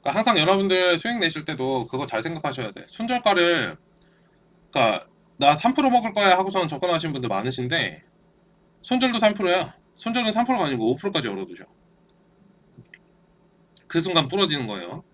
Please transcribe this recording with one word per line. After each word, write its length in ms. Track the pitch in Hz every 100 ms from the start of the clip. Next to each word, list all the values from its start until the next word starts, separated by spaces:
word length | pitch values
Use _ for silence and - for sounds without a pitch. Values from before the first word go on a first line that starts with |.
그러니까 180 | - 175
항상 200 | 220 202
여러분들 600 | 156 196 196 185 180 170
수익 200 | 220 240
내실 260 | 170 156
때도 420 | 151 139 131 131 117
그거 180 | 135 135
잘 160 | 110
생각하셔야 480 | 117 165 156 131 113
돼. 140 | 98 -
손절가를, 880 | - 226 247 214 185 175 170 107 80 _ _ _ _ _ _ _ _ _
그러니까 360 | 143 117 95 - _ _ _
"나 180 | 143
삼 200 | 147 240
프로 160 | 269 277
먹을 220 | 247 220
거야." 260 | 202 202 180
하고선 300 | 190 190 165
접근하시는 440 | 147 180 165 160
분들 160 | 135 123
많으신데 760 | 98 117 131 123 - 107 78 _ _ _ _ _ _ _ _
손절도 380 | - 254 254 226
삼 160 | 214
프로야. 420 | 208 185 180 156 - _ _
손절은 360 | - 240 226
삼 140 | 214 240
프로가 180 | 247
아니고 260 | 160 131 110
오프로까지 360 | 127 202 180 117
열어두죠. 360 | 98 92 87 - _ _ _ _ _ _ _ _ _ _ - - - _ _ _ _ _ _ _ - -
그 120 | 170
순간 260 | 165 175 143
부러지는 400 | 180 185 147 117
거예요. 380 | 101 87 143 -